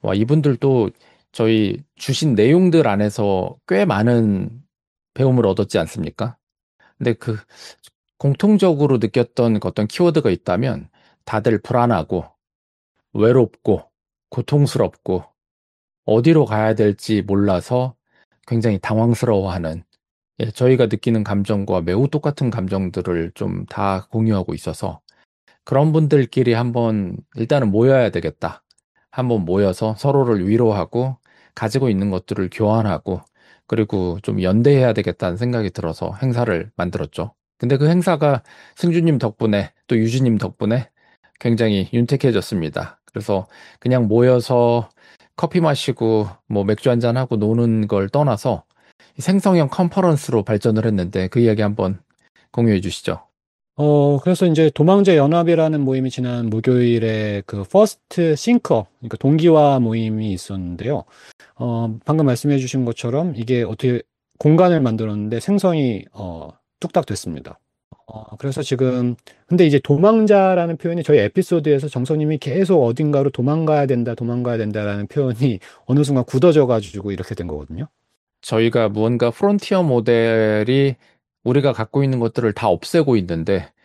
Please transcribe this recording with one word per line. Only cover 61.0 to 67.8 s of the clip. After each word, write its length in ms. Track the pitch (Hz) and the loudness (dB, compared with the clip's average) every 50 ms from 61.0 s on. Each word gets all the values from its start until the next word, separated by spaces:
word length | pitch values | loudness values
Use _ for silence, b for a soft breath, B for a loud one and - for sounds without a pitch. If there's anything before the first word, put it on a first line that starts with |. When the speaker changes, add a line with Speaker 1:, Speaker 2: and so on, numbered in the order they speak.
| - b b b b b b b b b b | -8 b b b b b b b b b b
Speaker 2:
어, 420 | - 120 120 117 113 117 113 110 113 - | -8 -6 -4 -4 -4 -4 -6 -8 -8 -4
방금 200 | - 151 160 151 | -2 0 2 2
말씀해 320 | 135 120 117 - 147 143 | 2 0 0 0 0 0
주신 280 | 135 127 123 - 131 127 | 0 -2 -4 -4 -4 -2
것처럼 480 | 120 113 - - 120 123 147 170 185 139 | -4 -4 -6 -6 -4 -4 -2 -4 -4 -6
이게 280 | 117 113 120 127 120 117 | -6 -4 -2 -2 -2 -2
어떻게 380 | - 110 - - 127 123 120 - _ _ _ _ _ _ _ | -4 -6 -4 -2 -2 -2 -2 -6 _ _ _ _ _ _ _
공간을 400 | - 151 156 175 185 180 170 156 | 2 4 6 6 6 4 4 2
만들었는데 580 | 135 120 110 110 113 107 104 104 104 107 117 117 | 0 0 -2 -2 -4 -4 -4 -6 -4 -4 -6 -6
생성이, 640 | - - 202 196 196 185 165 156 139 123 107 92 - _ _ | -2 -2 -2 0 2 0 0 0 0 -2 -2 -6 -10 _ _
어, 360 | 104 104 90 82 82 73 76 - _ _ _ _ _ | -14 -12 -12 -12 -14 -16 -18 -20 _ _ _ _ _
뚝딱 260 | - - - 180 - | -12 -2 -2 -2 -2
됐습니다. 540 | - 101 - - 90 80 67 - - - _ _ _ _ _ | -2 -8 -10 -8 -10 -12 -12 -14 -18 -20 _ _ _ _ _